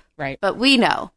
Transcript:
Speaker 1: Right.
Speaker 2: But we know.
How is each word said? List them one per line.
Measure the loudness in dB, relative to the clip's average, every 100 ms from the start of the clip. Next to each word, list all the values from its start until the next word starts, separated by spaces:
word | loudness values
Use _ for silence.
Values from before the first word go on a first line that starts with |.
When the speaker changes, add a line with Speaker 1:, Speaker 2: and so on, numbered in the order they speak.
| _ -12
Speaker 1:
Right. | -10 -4
Speaker 2:
But | -4 0
we | 2 4
know. | 2 0 -6